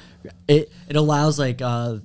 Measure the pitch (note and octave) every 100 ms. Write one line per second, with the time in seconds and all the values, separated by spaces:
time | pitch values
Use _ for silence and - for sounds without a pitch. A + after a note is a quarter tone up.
0 | - - - - - D3 D3+ - - D3
1 | D3+ D3 D3+ C#3+ C3+ B2 B2+ A#2+ A#2+ A2